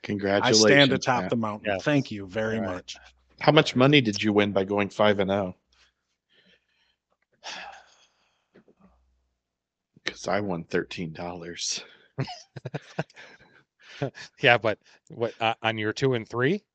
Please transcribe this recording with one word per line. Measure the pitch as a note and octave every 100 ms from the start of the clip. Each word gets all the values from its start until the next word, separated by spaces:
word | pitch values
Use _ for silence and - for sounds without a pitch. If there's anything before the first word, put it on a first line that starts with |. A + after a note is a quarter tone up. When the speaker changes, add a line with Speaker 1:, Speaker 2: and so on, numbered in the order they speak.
Speaker 1:
Congratulations, | - G2+ G2 G2+ A#2 G#2+ G#2+
Speaker 2:
I |
stand | C#3 C#3
atop | C3 - B2
Speaker 1:
Matt. | G2
Speaker 2:
the | B2
mountain. | A2 G#2 G#2+
Speaker 3:
Yes. | F#2+
Speaker 2:
Thank | D3+ D3 C3
you | G#2+ F#2+
very | G#2 A2 A2+
Speaker 3:
All |
right. | G2 F2+
Speaker 2:
much. | - - - _ _ _
Speaker 1:
How | -
much | D3+ D3 B2+
money | C3 D3
did | A2+ G2+
you | G#2+
win | G#2 G#2
by | G2
going | G2 G#2 G2+
five | - G#2+ G2+
and | F#2+
oh? | G2 F#2 - _ _ _ _ _ _ _ _ _ _ _ _ _ _ _ _ _ _ - - - - _ _ _ _ _ _ _ _ _ _ G2 _ _ _ _ _ _ _ _ _ _ _ -
'Cause | - -
I | F#2+
won | G#2 E2+ E2
thirteen | F2+ - - E2
dollars. | D#2+ F2 F2 E2+ E2+ - - - _ _ -
Speaker 3:
<laughs> | C3+ - - - C3 - - - - - - - _ _ _ _ - - C3+ - - _
Yeah, | C#3 A#2+
but | A2+ G2+ _ _ _
what, | C#3 A2+ -
uh, | A2+ A2+
on | A2 A2
your | G#2+
two | - C3+ B2
and | G#2+
three | A#2 C3 G3+ _